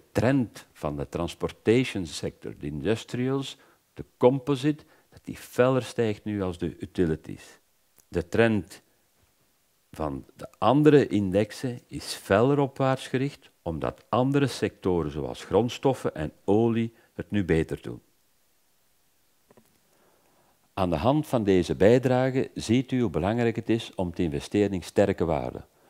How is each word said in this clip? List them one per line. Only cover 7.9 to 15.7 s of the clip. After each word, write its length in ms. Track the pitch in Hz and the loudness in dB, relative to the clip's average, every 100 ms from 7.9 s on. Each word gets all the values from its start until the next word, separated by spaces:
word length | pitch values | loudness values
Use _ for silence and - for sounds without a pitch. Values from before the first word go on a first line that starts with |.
| _ _ | _ _
De 200 | - - | -6 -2
trend 540 | - 117 107 85 - _ _ _ _ _ _ _ _ _ _ _ | 2 4 2 -4 -14 _ _ _ _ _ _ _ _ _ _ _
van 340 | - 76 67 - _ | -8 -6 -6 -12 _
de 120 | - - | -20 -2
andere 500 | 107 135 151 143 107 | 2 6 8 6 6
indexen 720 | 101 98 92 107 - 131 120 - | 0 2 2 0 -2 -8 -8 -12
is 260 | - - | -14 -12
feller 460 | - - 101 123 143 | -12 0 4 4 2
opwaarts 480 | 135 - 135 131 - | 0 0 -2 -2 -4
gericht, 420 | 131 139 - - _ | -4 -4 -8 -20 _
omdat 440 | - 80 64 - _ | -8 -6 -6 -8 _
andere 380 | 110 131 143 139 | 0 2 2 0
sectoren 640 | - 101 - 98 90 76 | 0 -4 -2 0 0 -2
zoals 320 | 73 67 62 | -4 -8 -10
grondstoffen 720 | - 90 120 | 0 2 2